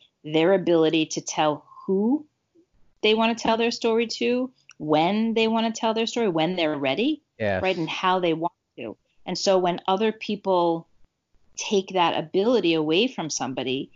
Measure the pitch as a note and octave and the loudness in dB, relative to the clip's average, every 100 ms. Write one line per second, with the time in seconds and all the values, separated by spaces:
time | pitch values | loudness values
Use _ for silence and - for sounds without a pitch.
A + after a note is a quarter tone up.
0 | _ _ D3+ D#3 E3 F#3+ E3+ E3+ D#3+ D#3+ | _ _ -2 2 4 4 4 4 4 2
1 | D#3 - - - D#3 D3 - - - F#3+ | 0 -4 -6 -2 0 -2 -6 -12 -2 0
2 | G#3+ D4 - _ _ _ _ _ _ _ | 2 -2 -4 _ _ _ _ _ _ _
3 | G#3+ A3 A3+ A3+ - A3+ A#3 A#3 A#3 A3+ | 2 2 2 0 0 0 0 -2 0 0
4 | A#3 - A#3+ B3 B3+ _ _ - D3+ D3+ | 0 -2 0 0 -2 _ _ -10 0 2
5 | E3+ G#3 A3+ A3+ A3 A3+ A3+ A3 A3+ A3 | 2 0 0 0 0 0 -2 -2 -2 -2
6 | A3+ - A3+ D#3+ D#3+ F#3 D#3+ D3+ C#3 C#3 | -2 -2 0 2 0 0 -2 0 -2 0
7 | B3 D4+ _ - G#2+ F#2+ F#3 F#3+ D#3+ - | -2 -4 _ -6 -2 0 0 -2 -4 -2
8 | F#3 F#3 F3 D#3+ E3 - _ - A2+ - | 0 0 0 -2 -4 -8 _ -16 -14 -14
9 | _ _ - F3 - F#3+ F3+ F3 - F#3+ | _ _ -10 -4 2 2 2 -2 0 0
10 | A3 G#3+ - G#3 F#3+ F3+ F3 E3 E3+ _ | 0 -4 -6 -6 0 2 2 0 -6 _
11 | - _ _ _ _ - - G3+ F#3+ F#3 | -20 _ _ _ _ -14 -2 -2 0 0
12 | E3+ C#3+ D#3 F3+ G#3 B3 F3 D#3+ D3+ E3 | 0 0 -2 0 2 2 2 2 2 2
13 | B3+ B3 D#3+ - B2+ C3+ B2+ C3 - | 0 -2 -6 -6 -6 -6 -4 -4 -8